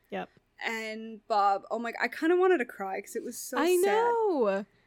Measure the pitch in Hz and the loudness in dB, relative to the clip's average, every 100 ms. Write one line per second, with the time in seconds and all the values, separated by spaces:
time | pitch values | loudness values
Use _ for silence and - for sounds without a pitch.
0 | _ 190 185 _ _ _ - 220 220 220 | _ -10 -10 _ _ _ -8 -6 -8 -10
1 | 226 214 - 208 202 196 - 226 233 - | -12 -14 -2 2 4 2 -2 -6 -4 -4
2 | 240 - 320 359 370 349 247 - 190 190 | -6 0 2 4 6 4 0 -8 -8 -8
3 | 202 233 - 233 - 262 330 359 392 427 | -8 -10 -8 -10 -8 -2 2 4 4 4
4 | 480 466 427 302 208 196 208 _ | 2 2 0 2 2 0 -4 _